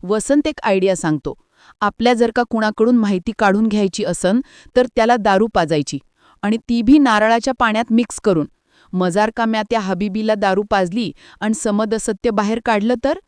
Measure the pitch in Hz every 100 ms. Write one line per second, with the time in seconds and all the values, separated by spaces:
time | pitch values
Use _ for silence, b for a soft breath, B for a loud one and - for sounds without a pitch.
0 | 180 208 - 285 311 285 226 190 190 180
1 | 165 151 143 - b b b b 208 -
2 | 226 240 233 233 240 226 214 214 220 247
3 | 208 190 175 214 208 196 220 208 196 -
4 | 175 175 180 226 B B B - 254 -
5 | 226 247 208 196 220 190 160 151 143 139
6 | _ b b b 202 226 - 233 220 302
7 | 269 214 220 233 247 254 233 214 240 226
8 | 240 - - 170 147 _ b b b 185
9 | 180 180 220 226 226 220 214 226 190 175
10 | 208 202 220 214 202 190 208 202 180 208
11 | 202 B B B 214 214 220 208 220 220
12 | - 208 240 214 202 240 233 214 214 247
13 | 269 349